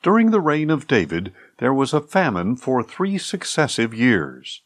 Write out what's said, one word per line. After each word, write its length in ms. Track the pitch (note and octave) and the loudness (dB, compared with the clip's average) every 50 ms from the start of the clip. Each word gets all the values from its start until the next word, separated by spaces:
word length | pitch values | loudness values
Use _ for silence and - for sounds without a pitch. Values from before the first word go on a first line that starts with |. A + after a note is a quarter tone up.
| - | 2
During 280 | F3 G3+ A3+ A3+ A3 | 2 4 4 4 4
the 100 | A3 G#3 | 4 2
reign 300 | F3 D#3 D3 D3+ D#3 D3+ | 2 2 0 0 0 0
of 160 | D#3+ C#3+ - | 0 -2 0
David, 480 | _ C3+ A2+ F2 D2 E2 E2+ F#2+ G2 - - - _ _ _ | _ 2 2 2 0 -4 -6 -6 -6 -14 -18 -20 _ _ _
there 160 | A#2+ B2 C3+ | -2 0 0
was 180 | C3+ C3+ B2 - | 0 0 0 0
a 80 | D3+ | -4
famine 560 | D3+ - - F#3+ F#3 D3 G#2+ F2+ F2 G2 B2 | -4 0 0 0 0 2 0 -2 -2 -2 -4
for 260 | B2 - - C3 B2 A2+ | -4 -4 -2 -2 -2 -2
three 360 | - - - F#3 G3 G3+ F#3 | -4 -6 -6 -4 -4 -2 -4
successive 760 | - - - F#3 - - - - D#3 C3+ - - A2+ A2+ A2+ | -6 -6 -10 -8 -8 -6 -2 -2 0 0 0 -2 -2 -2 0
years. 720 | A2 A#2+ B2+ A#2 F#2 D2+ C2+ B1+ B1+ - - - - _ | 0 2 4 4 2 0 -4 -8 -16 -18 -18 -18 -18 _